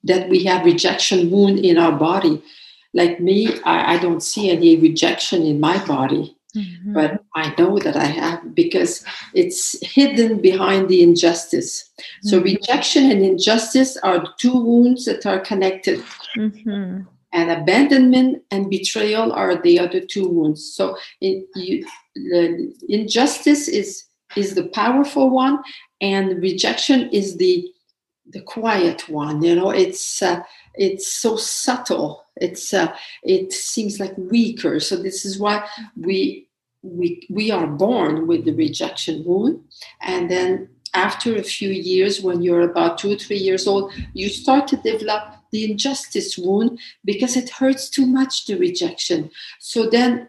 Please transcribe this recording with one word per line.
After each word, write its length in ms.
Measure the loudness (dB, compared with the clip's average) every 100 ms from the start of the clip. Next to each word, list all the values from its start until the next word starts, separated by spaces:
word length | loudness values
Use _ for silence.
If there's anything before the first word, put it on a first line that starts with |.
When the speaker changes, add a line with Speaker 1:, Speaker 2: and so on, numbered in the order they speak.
Speaker 1:
that 240 | 0 0 4
we 160 | 2
have 220 | 2 4 4
rejection 640 | 4 2 0 0 2 4
wound 280 | 4 4 4
in 180 | 4 4
our 160 | 4
body. 480 | 2 2 2 2 0 -4 -20 -20 _ _
Like 260 | 0 0 2
me, 400 | 2 2 2 -2 -2
I, 300 | 0 2 0
I 20 |
don't 260 | 0 -2
see 260 | -4 -2 0
any 280 | 4 6 8
rejection 640 | 6 4 0 0 -2 0
in 160 | 2 2
my 260 | 2 0 0
body, 460 | -2 0 -2 -4 -12 _ -8
Speaker 2:
Mm-hmm. 380 | -8 -10 -6
Speaker 1:
but 280 | 0 0 -2 -8 -6
I 180 | -4 2
know 200 | 2 2
that 180 | 0 -2
I 80 | -2
have, 500 | -2 -4 -6 -4 0
because 480 | 2 2 -2 -4 -12 -16 -2
it's 420 | 0 0 -2 -6 -8 0
hidden 540 | 4 4 4 2 6
behind 480 | 6 6 2 2 4
the 160 | 6
injustice. 880 | 8 6 4 0 -2 -4 -4 -10 -14 -20 -20 -8
So 160 | 2 2
Speaker 2:
Mm-hmm. 80 | 4
Speaker 1:
rejection 640 | 0 0 0 2 4 6
and 100 | 6
injustice 760 | 4 2 2 2 2 2 2 0
are 220 | 0 0
the 100 | -2 -2
two 160 | 0 2
wounds 460 | 4 6 6 4
that 220 | -2 -4 -2
are 160 | -4
connected. 600 | -2 0 0 0 -2 -4 -6 -18 -12 -6
Speaker 2:
Mm-hmm. 640 | -4 -4 -8 -6 -8 -10 -12 _ _
Speaker 1:
And 180 | -2 0
abandonment 920 | 0 2 4 4 6 6 6 4 0 -6
and 180 | -6 -2
betrayal 640 | -4 -4 -2 -2 0 -2
are 240 | 0 0 2
the 160 | 4 4
other 200 | 4 -2
two 300 | -4 -4 0
wounds. 340 | 2 0 -2 -8
So 220 | -4 -4 -4 -14 -6
it, 260 | -4 -4 -6 -10
you, 300 | -4 -4 -6 -16 _ -12
the 580 | -2 2 2 0 -8 -10 -4
injustice 800 | -4 0 2 2 2 2 2 2
is, 380 | -4 -4 -10 -18 _ _ -4
is 180 | -2 -2
the 140 | -4
powerful 600 | -2 0 2 0 2 2
one, 280 | 4 2 0 -4 -20 -20 _
and 420 | -2 0 0 -2
rejection 680 | -2 -2 -2 0 2 2 2
is 260 | -2 -2 0
the, 340 | 2 2 -2 -12 _ _ _ _ _
the 80 | -20
quiet 720 | -14 -6 -2 0 0 -2 -8
one. 340 | -8 -6 -2
You 120 | 2 2
know, 160 | 2
it's, 500 | 2 0 -2 -10 -4
uh, 200 | -2 -2 -6 -20 _ -4
it's 380 | -2 -2 -8
so 220 | -4 -2 -2
subtle. 840 | -4 -4 -4 -4 -4 -4 -4 -8 _ -8
It's, 360 | -8 -8 -4
uh, 200 | -2 -2 -4 -16 -8
it 280 | 0 0 0
seems 460 | -8 -8 -6 -6 -6
like 140 | -10 -10
weaker. 640 | -2 0 0 -2 -4 -2
So 160 | -4 -4
this 280 | -6 -8 -10
is 120 | -6
why 280 | -4 -4 -6 -14 -18 -10
we, 500 | -4 -2 -2 -4 -16 _ _ _
we, 440 | -14 -6 -4 -6 -8
we 180 | -6 -2
are 160 | -2 -4
born 640 | -2 0 0 0 -2 0
with 180 | -2 -2
the 80 |
rejection 720 | -2 -2 -2 -8 -6 -8 -6 -2
wound, 380 | 0 0 -4 -10 -20 -20 _
and 280 | -8 -4 -2
then 400 | -2 -2 -2 -6 _ -8
after 420 | -2 -2 -2 -4 -4
a 60 |
few 280 | -6 -6 -6
years, 520 | -4 -2 0 2 0
when 220 | -2 -2
you're 260 | 2 2 2
about 300 | 2 -2 -2
two 140 | -4
or 20 | -4
three 240 | -4 -4
years 260 | 0 0 0
old, 260 | 0 -2 -8 -14
you 160 | -10 -8
start 380 | -4 2 2 2
to 100 | -2
develop 560 | -2 -4 -2 -4 -6 -16 _
the 200 | -6 -4
injustice 640 | -4 -4 -6 -6 -6 -6 -6
wound, 400 | -2 0 0 -4 -12 -10
because 320 | -6 -2 -2 -2
it 140 | -6
hurts 400 | -2 0 0 -2
too 160 | 0 2
much, 400 | 2 0 -4 -6
the 100 | -2
rejection. 760 | -2 -2 -6 -6 -4 -4 -4 -12 -20 -20
So 300 | -8 -2 2
then 380 | 2 2 0